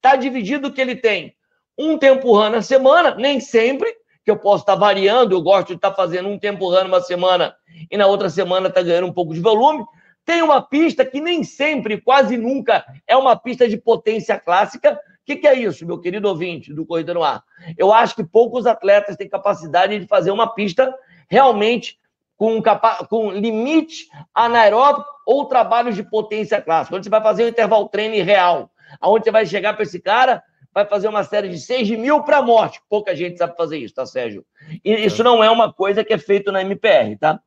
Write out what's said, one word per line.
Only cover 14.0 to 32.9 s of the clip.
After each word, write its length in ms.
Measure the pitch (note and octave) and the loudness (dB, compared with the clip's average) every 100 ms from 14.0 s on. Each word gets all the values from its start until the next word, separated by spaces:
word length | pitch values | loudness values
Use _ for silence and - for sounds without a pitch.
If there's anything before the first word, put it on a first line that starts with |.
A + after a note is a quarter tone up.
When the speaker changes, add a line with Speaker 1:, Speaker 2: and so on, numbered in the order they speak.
| G#3+ A3 F3+ G3+ | -2 -6 -4 -6
Speaker 1:
clássica. 540 | - F3+ G#3 - D4 | 0 0 0 0 -2
O 40 | - - _ - | -2 -12 _ -12
que 100 | D4 | 0
que 100 | D4 | 2
é 80 | |
isso, 320 | C4 A3 - E3 | 2 0 -8 -10
meu 120 | E3+ | -8
querido 300 | F3 G3 G3+ | -8 -4 -4
ouvinte 440 | F3 F3+ E3 - | -4 -8 -10 -14
do 140 | D3+ D#3 | -14 -8
Corrida 260 | E3 D#3+ | -6 -4
no 100 | F3 | -2
Ar? 200 | D#3 A2+ _ _ E3+ E3 | -2 -4 _ _ -20 0
Eu 160 | F#3+ | 4
acho 240 | A3 A#3 - | 6 4 -2
que 80 | |
poucos 420 | F3 A3 A#3 A#3+ A#3 | 0 2 2 0 -2
atletas 500 | A3 G3 G3+ G3+ F#3 | -2 4 2 2 -12
têm 120 | G3 | -8
capacidade 680 | G3 G3 E3+ D#3+ E3+ G3 G#3 | -4 -4 -4 -2 0 0 -2
de 80 | F3 | 0
fazer 240 | G3+ F3 | 0 0
uma 160 | G#3 A3+ | 0 -2
pista 400 | A3+ G#3 E3+ C4 C4 _ _ _ | -2 -4 0 -2 -2 _ _ _
realmente 680 | G#3 C4+ G#3 G#3+ A#3+ - - _ _ _ _ | 4 4 4 0 -2 -6 -20 _ _ _ _
com 240 | A3 A3 | -2 0
capa-, 460 | A3+ G#3 A3+ - - | 0 2 0 -2 -4
com 240 | A3+ G#3+ | -4 -4
limite 760 | F#3+ A3+ A3 B3 D#4+ D#4 - - D3 - | -4 -4 -4 0 0 -2 -14 -20 -20 -8
anaeróbico 760 | - A#3 A#3+ G#3+ G#3+ C#4+ C#4+ - - - | 0 2 4 4 6 4 2 -4 -14 -2
ou 200 | C4+ C#4+ | 0 2
trabalhos 480 | B3+ G#3+ A3+ B3 | 0 2 0 -2
de 80 | G3 | -6
potência 580 | G#3 A3 G#3+ G#3+ G#3 G#3 | -4 -6 -4 -6 -4 -4
clássica. 360 | - E3 C3+ F#3+ | 0 -2 -2 -8
Onde 80 | |
você 60 | G3 | -2
vai 120 | G#3+ | 0
fazer 220 | A3 G3+ | 0 0
um 40 | A#3 | 0
interval 400 | A#3 G#3 A3 G3+ | 0 2 2 0
training 340 | G3 A3 A3 | -4 -4 -2
real, 480 | F3 G3+ F3+ D#3+ - _ _ C#3+ | 2 4 4 0 -4 _ _ -4
aonde 240 | F3 A3 | 0 2
você 60 | A3+ | 2
vai 140 | G#3+ | 0
chegar 300 | G3 G3 G3 | 0 -4 -4
pra 80 | G#3 | -4
esse 180 | G#3+ F3 | -8 -6
cara, 420 | - A3 C4 G#3 _ _ _ | -2 2 2 0 _ _ _
vai 140 | F#3+ G#3 | -4 -2
fazer 200 | G3+ G#3 | -2 -2
uma 160 | G#3 | -4
série 260 | - G#3 G3 | -4 -4 -6
de 100 | E3+ | -12
seis 300 | - B3+ G#3 | -6 -4 -2
mil 320 | A3+ B3 D4 | -2 0 0
pra 180 | D4 C#4+ | 2 0
morte. 400 | A#3+ A3+ G3 - | 4 2 2 -8
Pouca 260 | _ | _